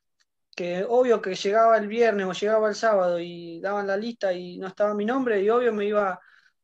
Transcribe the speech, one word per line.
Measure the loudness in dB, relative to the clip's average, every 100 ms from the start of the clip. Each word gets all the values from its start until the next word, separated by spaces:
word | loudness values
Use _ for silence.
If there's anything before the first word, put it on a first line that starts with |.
| _ _ _ _ _
que | -10 -6 -4 0
obvio | 2 4 2
que | 0 -4
llegaba | 0 4 6 4
el | 2
viernes | 2 2 2 -2
o |
llegaba | -4 0 2 0
el | 0
sábado | 2 2 2 0
y | -4 -10 -12 -8
daban | -6 -4 -2
la | -4
lista | -4 -4 -4
y | -4 -6 -12
no | -12
estaba | -2 -2
mi | 0 -2
nombre, | -2 0 0
y | 2
obvio | 2 0
me | 0 0
iba, | 0 0 -4 -12 _ _ _